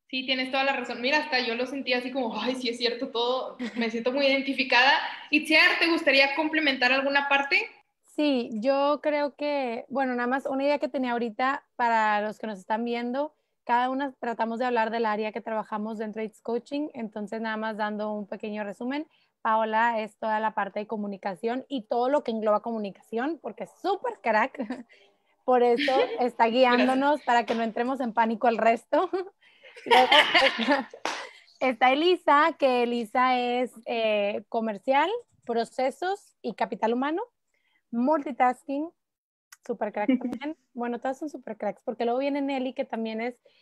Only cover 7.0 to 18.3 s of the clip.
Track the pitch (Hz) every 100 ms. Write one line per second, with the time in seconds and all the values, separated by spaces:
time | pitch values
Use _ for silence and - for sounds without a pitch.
7 | 269 285 285 277 277 381 440 - _ _
8 | _ - 294 262 240 220 240 277 285 294
9 | 311 294 294 - 294 285 254 233 - 240
10 | 262 247 240 262 - 269 277 294 277 285
11 | 254 240 233 214 262 285 - - 240 226
12 | 214 208 208 208 220 196 190 220 240 233
13 | 240 254 302 - _ _ - 240 254 262
14 | 277 254 240 233 226 226 254 233 220 233
15 | 226 208 214 220 226 220 - 214 214 214
16 | 220 208 220 - - 240 233 285 302 -
17 | 226 220 208 226 226 220 220 214 208 208
18 | 214 208 202